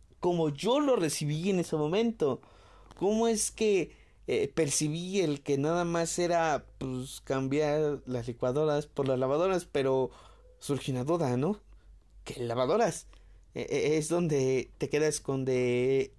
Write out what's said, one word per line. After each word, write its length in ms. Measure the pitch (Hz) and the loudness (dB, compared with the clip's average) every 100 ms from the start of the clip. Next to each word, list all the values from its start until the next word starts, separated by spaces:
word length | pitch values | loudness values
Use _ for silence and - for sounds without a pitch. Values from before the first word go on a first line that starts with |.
| - - | -20 -4
como 300 | 180 175 156 | 0 2 0
yo 280 | 143 185 277 | 0 0 2
lo 160 | 285 | 2
recibí 560 | 240 160 - 147 151 185 | 2 0 -2 -2 -2 0
en 80 | 185 | 0
ese 160 | 160 | 0
momento. 680 | 156 151 190 233 226 147 120 - - - - - - | -2 0 2 0 0 0 -2 -8 -20 -20 -20 -20 -4
Cómo 300 | 185 214 233 | 0 2 2
es 240 | 214 - | 0 -2
que, 400 | - 220 196 156 - - - - | 0 2 2 0 -8 -20 -14 -2
eh, 240 | 117 85 | 0 0
percibí 680 | - 151 - 151 160 180 196 | 0 0 0 -2 -4 -4 0
el 220 | 165 143 | 0 0
que 160 | - 139 | -2 0
nada 260 | 147 170 | 0 0
más 340 | 170 170 165 - | 0 0 -2 0
era, 460 | 175 170 160 131 - - | 0 2 2 0 -4 -10
pues, 420 | 131 127 131 - | -8 -6 -8 -10
cambiar 800 | - 135 135 143 151 151 151 135 - | -4 -2 0 0 2 2 0 -2 -6
las 200 | 127 120 | -6 -6
licuadoras 600 | 120 127 135 156 147 151 | -2 0 2 2 0 -2
por 220 | - 135 | -2 0
las 100 | 127 | 0
lavadoras, 460 | 131 147 185 180 | 0 2 2 0
pero 460 | 165 147 135 131 127 - - - - - | -2 -2 2 2 0 -4 -20 -20 -20 -12
surge 320 | - 135 - | -6 -4 -4
una 120 | 127 | -4
duda, 320 | 135 170 143 123 | -2 0 0 0
¿no? 240 | 151 208 - - - - _ - | 0 -2 -10 -20 -20 -20 _ -16
¿Qué 180 | - - | -12 -8
lavadoras? 640 | 120 117 127 208 214 - - - - - - | -4 0 2 2 2 -2 -12 -20 -20 -20 -14
Eh, 120 | - - | -10 -4
eh, 280 | 143 139 156 | 0 2 0
es 100 | 156 | 0
donde 640 | 170 175 143 131 131 - - | 0 2 2 2 0 -2 -6
te 100 | 139 | -4
quedas 320 | 147 156 143 | 0 0 -2
con 240 | - 135 | -4 -4
de... 720 | 131 127 123 123 127 135 - | 0 0 2 2 2 2 0